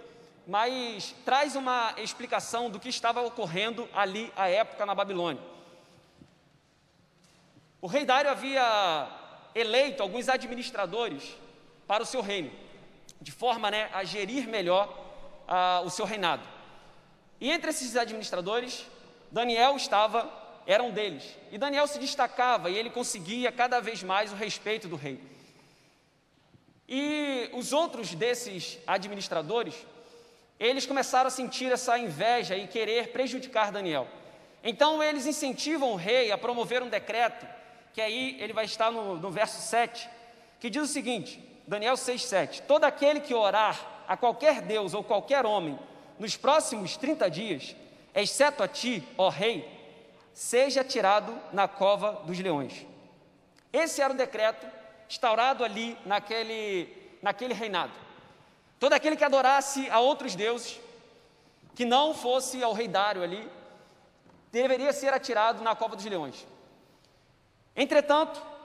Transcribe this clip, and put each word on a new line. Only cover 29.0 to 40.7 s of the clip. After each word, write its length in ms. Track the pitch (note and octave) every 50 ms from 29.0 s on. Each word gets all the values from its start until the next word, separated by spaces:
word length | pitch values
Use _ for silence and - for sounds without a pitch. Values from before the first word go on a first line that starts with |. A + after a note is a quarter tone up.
| F#3 G#3 G#3 G3 - - F3+ D#3+ D3+ D#3+ A3 A#3+ A3+ D#3+ - - - - - - - - - - - - _ _ _ _ _ -
eles 260 | G#3 A#3+ C4+ C4+ C4
começaram 420 | C4+ C#4 C4+ B3 - C4+ B3+ C4
a 40 | B3+
sentir 400 | B3+ C4+ B3 - - - B3+ B3+
essa 260 | B3 B3 - B3+ A#3 A#3+
inveja 560 | A#3+ F#3 D3 D3 G3+ A#3 A#3+ A#3+ F#3+ D#3+ F#3
e 120 | G3 G3+
querer 420 | F#3 - A3+ A3 G#3 A3+ A#3+ A3 A#3
prejudicar 600 | - B3+ C4+ A3+ B3 B3+ B3+ - - G#3+ G#3+ G3+
Daniel. 360 | G3 G3+ F#3+ E3+ D3+ C3+ A#2+ - - - - - - - - - - - -
Então 400 | A3+ - - D4 D4+ D#4 D#4 D4+
eles 220 | D4+ D4 C#4+ A#3+
incentivam 640 | D4+ D4 - D4 C4 - - - D4 E4 C#4+ C#4 A#3+
o 40 | G#3
rei 360 | F3 E3 G#3 B3 C4 A#3+ G#3+
a 60 | G3
promover 440 | F#3 G#3+ A#3+ A#3+ A#3+ G#3+ - A#3+ B3+
um 80 | B3 A#3+
decreto, 560 | A3 F#3+ - - G#3 A#3 A#3+ A3 - - - - - - - - - - - _ -
que 80 | A3
aí 360 | A3 G#3+ A3 B3+ C4 C4 C4 -
ele 140 | G3+ G#3+ G#3
vai 120 | A3 A3
estar 240 | - - - A3 A3+
no, 280 | A#3 A3+ G#3 G3 F3+
no 120 | D#3 F3 G3
verso 320 | D#3 G#3 G#3+ - - E3
sete, 480 | - - A3+ A#3 A#3 - - - - - - - - - - - - - - -
que 100 | -
diz 140 | A#3